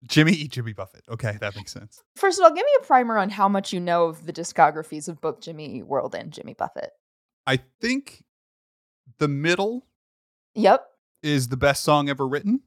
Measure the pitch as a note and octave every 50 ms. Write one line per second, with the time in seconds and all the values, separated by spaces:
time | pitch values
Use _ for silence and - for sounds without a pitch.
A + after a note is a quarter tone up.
0 | - B2 - D#3 D#3 D#3+ F3+ D#3+ D3 D3 - B2+ A#2+ A2+ G#2+ - G2 - _ -
1 | _ - A2+ A2 - A2+ G#2 G#2 G#2+ G#2 G2+ G#2 G2 - - G2+ G2+ G#2+ _ -
2 | _ _ _ - - G4 F4 F4 F#4 E4 D4+ E4 G#4+ C#5+ D5 B4+ - - D4+ B3+
3 | B3 A#3 A3+ G#3+ F#3+ F#3+ G#3 G3+ G3+ G3 G3+ G3 G3 - - F#3 F3 F3 E3+ E3+
4 | E3+ E3 D#3+ D#3+ D#3+ D#3+ D#3+ - E3+ - - - E3 D3+ D#3 D#3 D#3 - - D3+
5 | D3+ - E3+ D3+ - D#3+ D3 - - - E3 D3+ D3+ D3 - B2 F#2 E2+ C#3 C3+
6 | - C3+ - F2 A2+ - D3 - - - - _ - - _ - - - _ _
7 | _ _ _ _ _ _ _ _ _ - C3 B2+ - _ _ _ - A#3 B3+ C4+
8 | C#4 - - - _ _ _ _ _ _ _ _ _ _ _ _ _ _ _ _
9 | _ - - _ D3+ D3 C#3+ C#3 D3 E3 F3 F3+ G3 G#3+ A#3 B3 - _ _ _
10 | _ _ _ _ _ _ _ _ _ _ _ G#3+ G#3 F#3+ G#3+ C4 - - _ _
11 | _ _ _ _ - D3+ D3 C#3 B2+ A#2+ C3 C3 C3+ C#3+ C#3 - - - D3+ D3
12 | C#3+ C#3+ C#3+ C3 C#3 C3 C3 C#3+ - G3+ A3+ C4+ _